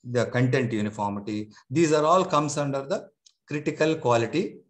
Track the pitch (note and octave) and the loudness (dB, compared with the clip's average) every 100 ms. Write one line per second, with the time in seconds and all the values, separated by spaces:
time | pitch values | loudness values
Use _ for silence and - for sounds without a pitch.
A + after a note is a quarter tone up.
0 | B2 A#2+ A2 B2 B2+ D3+ A#2+ A2 G#2 G#2 | -2 -2 0 0 2 2 0 -2 -4 -4
1 | G2+ G2+ G2+ G#2+ G#2+ - _ C#3 E3 D3+ | -6 -4 -6 -8 -8 -16 _ 0 2 4
2 | D3+ F#3 F#3 D3+ D3+ C#3+ C#3+ C3+ C#3 G3+ | 4 4 4 0 0 -2 -2 -4 -4 -6
3 | - _ _ _ _ D3 D3 D3+ D#3 D#3 | -8 _ _ _ _ -4 -4 0 0 2
4 | B2 A#2 A2 D3 A#3+ - _ | 2 2 2 -2 -4 -8 _